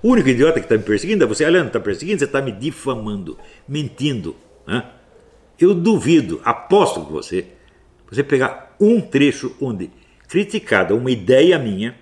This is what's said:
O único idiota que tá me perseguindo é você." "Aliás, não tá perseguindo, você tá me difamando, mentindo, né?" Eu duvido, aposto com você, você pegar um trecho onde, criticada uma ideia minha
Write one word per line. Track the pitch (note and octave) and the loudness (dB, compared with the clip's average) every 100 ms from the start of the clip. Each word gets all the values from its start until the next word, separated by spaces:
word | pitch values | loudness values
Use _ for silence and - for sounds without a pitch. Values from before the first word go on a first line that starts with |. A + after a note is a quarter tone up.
O | A3 | 4
único | B3 C3+ | 4 4
idiota | A#2+ D3+ D#3+ | 4 2 2
que | - | 0
tá | A2 | 0
me | |
perseguindo | G#2 G#2 E3+ G#3+ | 2 -2 0 0
é | B2+ | 0
você." | G#2+ | 0
"Aliás, | D#3 F3+ | 2 2
não | C3 | 0
tá | A2+ | -4
perseguindo, | G2+ F#2+ D#3+ G#3 | -6 -8 -4 -2
você | C#3 | -2
tá | C#3 | -2
me | C#3 | -4
difamando, | G2 C#3+ - C#3 A#2+ G#2+ G#2 E2+ - - - - | -6 -8 -8 -8 -6 -6 -8 -10 -16 -20 -20 -10
mentindo, | D3 C#3+ - C#3+ B2 E2 - _ _ - | -8 -8 -4 -4 -4 -8 -12 _ _ -6
né?" | A#2+ - - _ _ _ _ _ _ | -6 -6 -20 _ _ _ _ _ _
Eu | F3 | 2
duvido, | F#3 F3 G3+ D3 E3 G2+ D#2+ | 4 2 2 4 2 2 -6
aposto | - - - G#3 F3 - | -4 -4 2 2 2 -2
com | D2+ | -8
você, | D#2 - F#2 - _ _ _ _ _ _ | -10 -6 -8 -8 _ _ _ _ _ _
você | - | -6
pegar | C#3 C3+ C3 - - _ | 0 0 0 -4 -20 _
um | G#3 A#3 | 2 2
trecho | - C#3+ C#3+ - B2+ - | 0 2 2 2 -10 -8
onde, | C3+ G#2 F2+ _ _ _ _ | -8 -6 -10 _ _ _ _
criticada | F3+ G3+ G#3+ - G#2 F2 | -4 -2 -6 0 0 2
uma | A2 B2 | 0 0
ideia | A#2+ F2+ B2+ E3+ E3 | -4 4 6 6 4
minha | A#2+ F#2+ A2+ B2+ | 0 -4 -6 -10